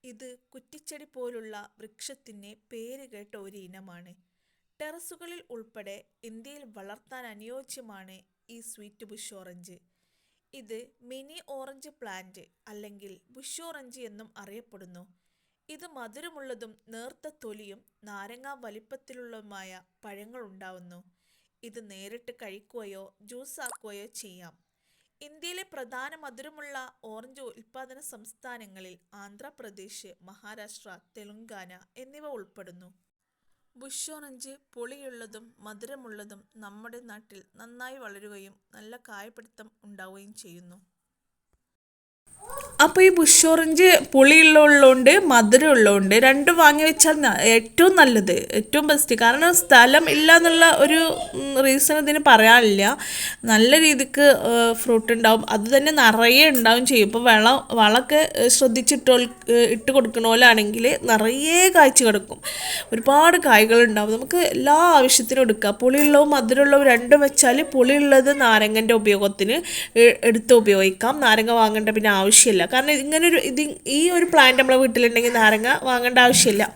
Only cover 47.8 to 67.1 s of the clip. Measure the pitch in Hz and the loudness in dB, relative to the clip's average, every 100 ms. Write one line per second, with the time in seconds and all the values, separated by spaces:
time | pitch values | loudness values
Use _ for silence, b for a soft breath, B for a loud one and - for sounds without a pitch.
47.8 | 370 381 277 226 190 160 - 214 214 294 | 2 4 2 0 -4 -6 -6 -8 -4 -6
48.8 | 302 285 - 226 233 269 339 349 - 254 | -2 -4 -4 -2 -2 0 -2 -2 4 4
49.8 | 247 285 330 294 311 330 330 330 330 - | 6 2 0 -2 4 4 4 2 2 2
50.8 | 294 320 320 - - - 277 269 269 269 | 0 0 -2 -6 -12 -14 -8 -4 -2 -2
51.8 | - 302 294 302 294 226 220 240 220 196 | -2 -4 -4 -2 4 4 6 4 2 -2
52.8 | 202 - B B B B 233 220 233 311 | -2 -4 B B B B -4 0 2 2
53.8 | 320 269 277 - 285 254 226 233 233 233 | 2 -2 -6 2 2 2 -2 -2 -2 -4
54.8 | - 226 220 233 226 226 - 214 214 269 | -4 -4 -4 -2 0 0 -4 -8 -2 -2
55.8 | 294 302 233 214 233 254 311 254 226 240 | 0 0 0 2 2 2 2 2 0 -2
56.8 | 254 247 202 233 240 214 226 269 - 240 | 0 0 -2 -2 0 2 2 -2 -4 -2
57.8 | 208 233 254 302 311 - 240 - 262 240 | 0 0 -2 -2 -2 -4 -2 0 -2 -2
58.8 | 254 277 - 247 247 - - 240 233 226 | -4 -4 0 0 -2 -10 -4 -2 -2 -4
59.8 | 247 269 233 226 226 233 247 220 208 220 | -2 -2 -2 -6 -2 2 4 2 -2 -4
60.8 | 240 - 240 220 220 262 311 349 370 370 | -4 -4 -2 -2 -2 -4 -2 2 2 4
61.8 | 277 - 233 202 202 - B B B B | 4 2 0 -2 -8 -18 B B B B
62.8 | B 226 262 277 330 349 302 214 220 233 | B -6 0 2 2 2 2 2 4 2
63.8 | 240 214 208 226 262 349 339 - 269 302 | 2 -2 -6 -6 -6 -4 -4 -2 0 2
64.8 | 349 311 262 - 226 269 240 214 202 208 | 4 4 4 0 -2 -2 -2 -2 -4 -2
65.8 | 247 277 294 285 294 285 226 254 285 277 | -2 0 2 2 2 -2 -2 0 2 2
66.8 | 277 233 240 | 2 0 2